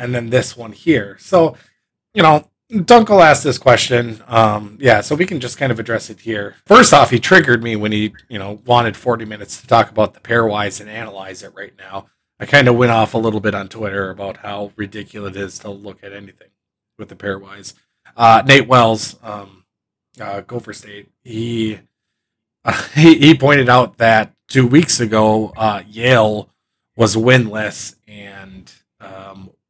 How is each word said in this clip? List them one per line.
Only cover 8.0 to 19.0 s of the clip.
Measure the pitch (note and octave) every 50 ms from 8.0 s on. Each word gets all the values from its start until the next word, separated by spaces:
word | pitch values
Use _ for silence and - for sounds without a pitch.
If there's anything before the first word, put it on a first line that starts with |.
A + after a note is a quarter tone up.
| G#2+ G#2+ - - _ _
you | A#2+ G2+
know, | F#2+ G2+ G#2+ - _
wanted | - B2 A#2+ A#2+ A2 G2
forty | - - B2 A#2+ A2+ A2+
minutes | G#2+ G#2+ G#2 G2+ - - -
to | - -
talk | B2 A#2 A2 -
about | A2 A2 G#2+ F#2+ -
the | _
pairwise | _ - A#2 A#2 A#2 A2 G#2 G#2 G#2 G2+ F#2+ -
and | G#2 G#2+
analyze | G#2+ A2+ A2+ A2 G2 G2 F#2+ F#2+ F#2+ F2+
it | G2 F#2 _
right | F#2+ G2 F#2 _ _
now. | - F#2+ G2 G2 - _ _ _ _ _ _ _
I | G#2+
kind | - - C#3+ C3 B2
of | A#2+
went | A#2+ B2+ A#2+
off | A#2 A2+ A2 - -
a | A#2
little | A2+ A2+ G#2+ G#2+
bit | G2 G#2+ G2+
on | G2+ G2 F#2+
Twitter | - A2+ A2 G2+ G2 G2 G2 F#2+
about | F2+ F#2+ G2 G2 F#2+ -
how | - G#2 G2+ G2+ G#2 G2+ -
ridiculous | - G#2 G2 - G#2+ G2+ - - G#2+ G2+ G2 F#2
it | G2+
is | G2+ F#2 F2+ -
to | - G#2
look | G2+ G2 G2+ G2+ F#2+ _ -
at | G2 G2
anything | G2+ G2+ G2 _ _ _ _ _ _ _ _ _ _ _ _ _ _
with | G#2 -
the | G2
pairwise. | F2+ G2+ G2+ G2 G2 G2 F#2+ G2 G2+ F#2+ - - _ _ _ _ _ _ _ _ A#2
Uh, | A#2 A2+ A2+ A2+ A#2+
Nate | C3+ C#3 C#3 A#2+ A#2
Wells, | B2+ B2 A#2 A2+ A2+ G#2+